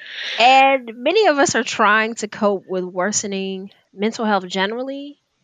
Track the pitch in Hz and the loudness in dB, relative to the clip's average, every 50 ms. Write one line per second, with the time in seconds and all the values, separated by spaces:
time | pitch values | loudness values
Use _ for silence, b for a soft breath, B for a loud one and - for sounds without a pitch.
0 | B B B B B B B - 226 254 269 269 269 269 269 269 240 233 220 247 | B B B B B B B 4 6 6 6 6 6 4 4 0 -2 -8 -10 -4
1 | 240 294 359 453 427 339 294 285 285 - - 226 233 - - - 220 202 208 220 | -2 0 2 4 4 4 4 4 2 2 2 0 -2 -2 0 2 2 4 4 2
2 | 220 220 233 - - 208 - - 214 202 202 185 - - 185 185 180 180 190 185 | 2 0 -4 -8 -10 -10 -4 -2 0 0 0 -2 -4 -6 -6 -4 -4 -4 -4 -2
3 | 180 208 208 - - 202 196 190 190 190 190 190 190 202 b b b b _ 190 | -2 -2 -2 -4 -4 -6 -6 -6 -6 -6 -8 -10 -12 -14 b b b b _ -4
4 | 202 220 226 - 226 214 208 190 185 180 180 190 190 202 226 240 254 269 277 277 | -4 -4 -2 -2 -2 0 0 0 -2 -4 -4 -2 -2 -2 -2 -4 -6 -8 -8 -10
5 | 285 294 285 _ _ _ _ _ | -12 -14 -16 _ _ _ _ _